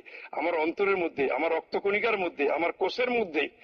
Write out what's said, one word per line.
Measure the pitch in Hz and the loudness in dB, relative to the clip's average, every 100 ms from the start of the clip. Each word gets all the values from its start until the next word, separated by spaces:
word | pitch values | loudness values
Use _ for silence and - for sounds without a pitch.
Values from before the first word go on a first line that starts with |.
| - - - | -6 -16 -10
আমার | - 156 170 | -4 -2 0
অন্তরের | 156 165 196 196 | 0 0 2 2
মধ্যে, | 165 139 131 | 0 0 0
আমার | 131 160 | 2 0
রক্তকণিকার | 165 - 190 190 202 233 214 | 0 -2 -2 0 0 0 0
মধ্যে, | 175 - 143 | -2 0 0
আমার | 143 170 | 2 0
কোষের | - 196 196 247 | 0 -2 0 0
মধ্যে | 240 202 151 143 - | 0 0 -2 -2 -4